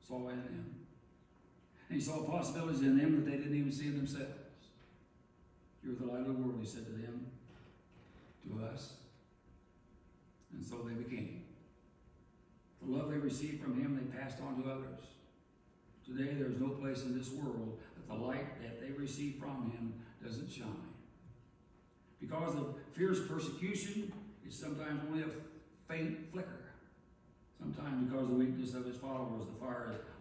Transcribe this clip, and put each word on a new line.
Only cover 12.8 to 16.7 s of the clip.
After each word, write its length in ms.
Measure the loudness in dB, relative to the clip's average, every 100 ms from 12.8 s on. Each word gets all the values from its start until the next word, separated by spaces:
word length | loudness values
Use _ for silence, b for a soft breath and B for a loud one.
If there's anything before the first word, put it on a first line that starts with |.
The 100 | 0
love 200 | 2 2
they 80 | 2
received 440 | 2 2 -2 -2
from 180 | 0 2
him, 140 | 2
they 240 | 2 0 -4
passed 220 | -6 -4
on 200 | -4 -2
to 80 | 0
others. 340 | -2 -4 -8 -12 -18 -20 -20 -20 -20 -20 -20 -20 -18 -6
Today, 280 | 0 2
there 140 | 2 2
is 120 | 2
no 80 |
place 340 | 2